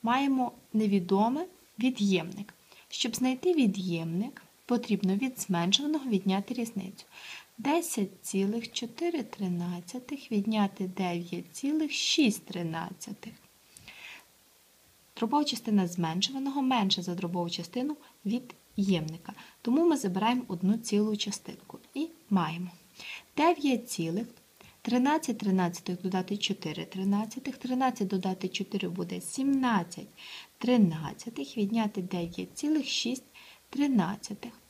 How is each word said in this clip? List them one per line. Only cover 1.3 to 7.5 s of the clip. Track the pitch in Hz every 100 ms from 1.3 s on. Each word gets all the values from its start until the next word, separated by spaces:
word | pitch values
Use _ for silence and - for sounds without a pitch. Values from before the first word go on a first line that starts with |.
| 285 370 - _ -
від'ємник. | 254 254 202 180 160 196 202 - _ - -
Щоб | - 240 -
знайти | 254 254 359
від'ємник, | 339 233 196 185 165 165 170 240 - - _ -
потрібно | 240 233 196 180 196
від | 262 254
зменшуваного | - 175 170 208 294 302 269
відняти | 202 190 190 196
різницю. | 240 226 196 185 - - - - - -